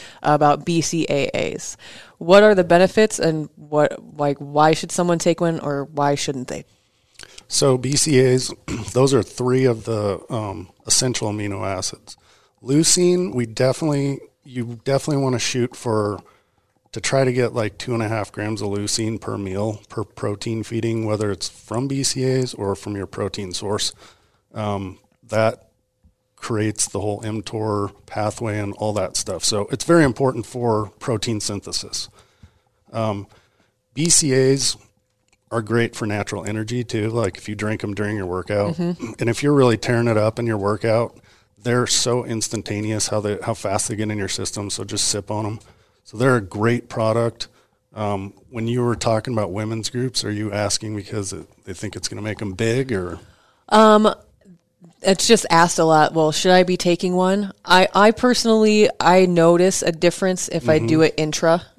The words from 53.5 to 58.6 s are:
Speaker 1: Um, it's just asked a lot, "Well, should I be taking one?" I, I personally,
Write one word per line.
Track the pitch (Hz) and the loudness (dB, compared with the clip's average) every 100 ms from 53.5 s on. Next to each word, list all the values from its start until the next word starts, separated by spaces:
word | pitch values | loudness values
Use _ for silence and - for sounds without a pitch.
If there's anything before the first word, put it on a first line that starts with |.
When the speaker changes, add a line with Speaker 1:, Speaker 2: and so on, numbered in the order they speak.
| _ - | _ 2
Speaker 1:
Um, | 214 220 214 214 - _ _ _ 175 _ _ - _ | 6 8 8 4 0 _ _ _ _ _ _ -20 _
it's | - 190 - | 0 2 4
just | 226 - | 4 6
asked | 165 170 - | 4 4 4
a | 160 | 4
lot, | 156 151 | 6 4
"Well, | 160 156 | 4 2
should | 151 185 | 2 4
I | 180 | 6
be | 185 180 | 4 2
taking | 180 170 185 180 | 0 0 0 0
one?" | 185 196 196 - - | 2 0 -4 -8 4
I, | 185 185 | 4 6
I | 190 214 | 6 4
personally, | 226 247 233 226 220 | 4 2 2 2 4